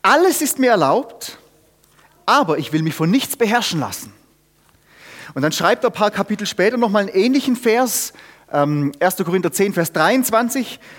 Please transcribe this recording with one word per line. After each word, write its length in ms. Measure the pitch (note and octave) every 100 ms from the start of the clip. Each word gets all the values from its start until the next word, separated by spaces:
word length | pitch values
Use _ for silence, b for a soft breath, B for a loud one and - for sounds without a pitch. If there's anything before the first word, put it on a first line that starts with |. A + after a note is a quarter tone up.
Alles 400 | F#3+ C4+ F#4 D4
ist 180 | D4 -
mir 120 | C4
erlaubt, 680 | G#3+ C#3 F#3 D4 - - - _ _ _ _ _ b b _
aber 320 | - B3+ A#3 D3+
ich 160 | -
will 100 | D#3
mich 120 | D#3+
von 160 | C#3+ D#3+
nichts 260 | A#3+ - -
beherrschen 440 | A3+ A#3+ - E3
lassen." 340 | A#2 - A2+ - _ _ _ _ _ B B B B B B
Und 80 | -
dann 100 | C#3+
schreibt 320 | - E3+ A#3
er 60 | A#3+
ein 20 |
paar 160 | - G#3
Kapitel 360 | G3+ G3 G#3 G3+
später 320 | - F#3 A#3+
nochmal 240 | A#3 G#3
einen 120 | G3
ähnlichen 400 | F#3+ A3 C4+ C4+
Vers, 600 | A#3+ A#3+ A3+ B3+ - - B B B B
ähm, 420 | D3 C#3+ D3 C#3+ -
erster 260 | F3+ -
Korinther 280 | F3 F#3 F3
zehn, 220 | - G3+
Vers 180 | F#3 E3
dreiundzwanzig, 880 | E3 D#3+ B3+ B3+ A3+ A#3+ C4+ A#3+ - B